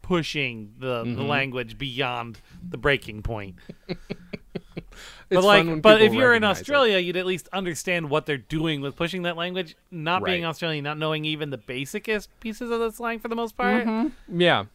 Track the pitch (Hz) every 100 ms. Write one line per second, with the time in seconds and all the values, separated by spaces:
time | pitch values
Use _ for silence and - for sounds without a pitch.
0 | - 180 147 151 131 113 104 120 131 120
1 | 117 120 139 143 135 127 117 107 135 123
2 | 131 120 117 107 _ - - - 143 135
3 | - 107 104 110 98 90 - 170 - 175
4 | - - 180 - - - - - - -
5 | - - - 185 190 202 170 160 214 214
6 | 220 220 254 233 214 185 - 285 240 190
7 | 175 180 185 185 - 185 185 156 - 175
8 | 151 151 156 139 104 156 165 147 139 127
9 | 170 185 175 165 175 185 165 - _ 170
10 | 156 185 190 180 165 156 170 151 143 151
11 | 156 156 156 156 151 127 - 127 139 214
12 | 214 214 - _ 220 214 240 233 226 220
13 | 233 233 233 226 226 - 247 247 226 220
14 | 294 - - 175 175 123 101